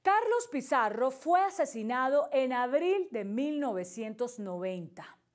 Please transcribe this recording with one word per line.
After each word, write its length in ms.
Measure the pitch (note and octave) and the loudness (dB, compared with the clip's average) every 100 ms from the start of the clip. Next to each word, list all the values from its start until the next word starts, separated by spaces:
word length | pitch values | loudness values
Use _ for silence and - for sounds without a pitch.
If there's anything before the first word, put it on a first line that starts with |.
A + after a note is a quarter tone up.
Carlos 480 | - G#4 A#4 A#4+ A4+ | 4 4 4 0 0
Pizarro 600 | C#4 B3+ C#4 A3 G#3 B3+ | -6 0 2 2 2 -2
fue 320 | C4 D#4 F4+ | -2 2 4
asesinado 880 | G4 F#4+ C#4+ A3+ G#3+ B3 C4 C#4+ D4 | 4 0 -2 -2 -2 0 2 2 2
en 220 | C4+ C4 | 2 2
abril 540 | B3 B3 C#4 F4 G4 F#4 | 0 2 2 2 0 0
de 160 | A#3 G3 | -4 -4
mil 340 | G#3+ C#4+ D4+ | -2 -2 -2
novecientos 760 | C#4 F#3+ F3+ A3+ A3 A3 A#3+ A#3+ | -2 -2 -6 -8 -8 -4 -6 -6
noventa. 800 | G3+ F3+ F#3 F#3 E3 - - - _ | -8 -4 -4 -6 -10 -14 -20 -20 _